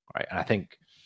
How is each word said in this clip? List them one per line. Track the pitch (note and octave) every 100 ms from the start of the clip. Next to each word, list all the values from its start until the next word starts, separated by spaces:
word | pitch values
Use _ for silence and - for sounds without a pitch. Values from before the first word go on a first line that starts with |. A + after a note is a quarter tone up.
| - -
right? | -
And | F2+
I |
think | - G#2+ - - _ -